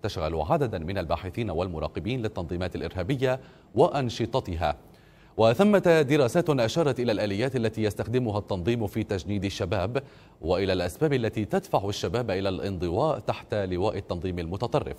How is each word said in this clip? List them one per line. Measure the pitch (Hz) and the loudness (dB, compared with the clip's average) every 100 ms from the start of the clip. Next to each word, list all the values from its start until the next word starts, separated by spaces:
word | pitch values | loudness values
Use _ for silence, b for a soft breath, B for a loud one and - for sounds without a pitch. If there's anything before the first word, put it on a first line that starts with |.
تشغل | - 92 80 80 | -4 -2 -2 -2
عدداً | 78 160 135 101 | 0 0 0 -4
من | 80 98 | -4 -4
الباحثين | 82 85 92 87 117 | -2 -2 -4 -6 -4
والمراقبين | 80 92 80 76 - 85 131 | -2 -2 -4 -6 -6 -4 -4
للتنظيمات | 107 - 85 87 92 87 | -4 -6 -6 -4 -4 -4
الإرهابية | 82 92 87 135 127 127 B B B | -8 -6 -2 0 0 -2 B B B
وأنشطتها. | 107 165 147 127 - 117 131 - 85 82 73 - B B B B - | 2 4 4 -2 -2 -2 -2 -2 -2 -2 -2 -10 B B B B 4
وثمة | 110 120 202 202 175 160 139 | 4 6 6 6 6 6 6
دراسات | 151 123 175 170 | 4 4 2 2
أشارت | 139 113 165 151 123 | 2 2 2 2 2
إلى | 123 | 0
الآليات | 101 104 98 127 131 | 0 0 0 0 0
التي | 110 107 | -2 0
يستخدمها | 104 101 104 123 123 104 | -2 0 -2 0 0 -2
التنظيم | 101 98 87 120 104 | -2 -2 0 0 0
في | 110 | -2
تجنيد | 104 98 80 101 | -2 -2 -2 -2
الشباب، | 98 - 95 104 92 127 131 B B B | -2 -2 -2 0 0 -2 -6 B B B
وإلى | - 92 196 | 0 2 4
الأسباب | - - - 156 | 2 0 0 0
التي | 139 110 - | 2 0 -2
تدفع | 104 190 190 143 101 | 0 -2 0 -2 0
الشباب | 98 101 101 120 | -4 -2 -2 0
إلى | 95 98 | -2 -2
الانضواء | 92 87 95 85 90 156 131 | -2 -4 -2 -2 0 0 -2
تحت | - 117 - | -4 -6 -4
لواء | 107 95 90 104 98 | -4 -2 -2 -2 -2
التنظيم | - 87 92 87 | -6 -4 -4 -4
المتطرف. | 85 98 120 151 - | -6 -4 -2 -2 -2